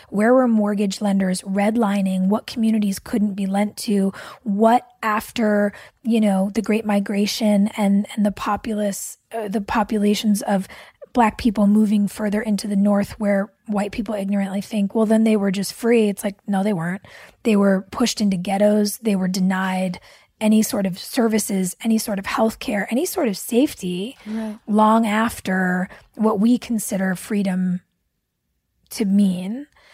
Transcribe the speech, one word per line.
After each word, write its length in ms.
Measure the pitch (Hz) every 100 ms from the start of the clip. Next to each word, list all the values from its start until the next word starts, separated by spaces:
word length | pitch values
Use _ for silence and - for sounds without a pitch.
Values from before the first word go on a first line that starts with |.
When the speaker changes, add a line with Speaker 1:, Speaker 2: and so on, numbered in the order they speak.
| -
Speaker 1:
where 240 | 196 220
were 160 | 254 254
mortgage 540 | 220 208 208 202 190
lenders 400 | 208 196 190 185
redlining, 840 | - 196 202 226 214 202 190 185 185
what 180 | 214 -
communities 520 | - 220 220 208 196
couldn't 360 | - 240 208
be 100 | 196
lent 320 | 196 196 208 -
to, 340 | - 202 196 - - -
what 460 | 240 196 220 247 - _
after, 720 | 226 214 - - 214 208 208 - - _
you 180 | - 226
know, 300 | 214 190 196
the 80 | 202
Great 240 | 196 214 214
Migration 800 | 202 196 202 208 - 220 208 208 -
and, 300 | 202 202 208 -
and 80 |
the 80 | 208
populace, 840 | 196 - 202 - 208 208 196 - - _
uh, 140 | 226 208
the 120 | 208
populations 800 | 202 - 208 214 208 208 220 202
of 260 | - 202 190 - - _ -
Black 240 | - 226 -
people 300 | 247 214 202
moving 420 | 214 214 208 202
further 320 | - 214 208
into 260 | 220 202 208
the 100 | 202
North 420 | 202 202 202 -
where 340 | 208 196 202 _ -
white 220 | 208 208
people 220 | - 208
ignorantly 460 | 214 196 202 196 196
think, 340 | 196 220 196
"Well, 120 | 226 214
then 180 | 220
they 120 | 220 214
were 140 | 202
just 220 | 196 190
free." 360 | - 233 233 214
It's 160 | 196
like, 120 | 208 196 -
no, 140 | 196
they 100 | 196
weren't. 300 | 196 170 190 - - - _
They 120 | 240 208
were 300 | 202 190 -
pushed 300 | - 233 -
into 160 | 208 190
ghettos. 640 | 180 196 208 214 208 -
They 180 | 220 196
were 120 | 185
denied 720 | 185 185 185 190 185 185 180 - - _ -
any 220 | 214 214
sort 240 | 214 226 190
of 120 | 180
services, 800 | - - 226 214 - 196 180 -
any 140 | 233 220
sort 200 | 220 196
of 60 |
healthcare, 640 | 196 - 226 - - 202 -
any 140 | 233
sort 240 | 359 - 320
of 80 | 190
safety 800 | - 226 302 - 185 180 208 - 214
Speaker 2:
Right. 320 | 220 220 214 -
Speaker 1:
long 400 | 208 214 220 226
after 800 | 208 233 - - 185 185 180 185 - _
what 260 | - 220 214
we 160 | 226 240
consider 560 | - 226 - 196 190
freedom 680 | 180 - 208 196 185 185 180 _ _ _ _ _ _ _ _ _ _ -
to 140 | -
mean. 640 | 202 196 202 180 185 240 285 _ _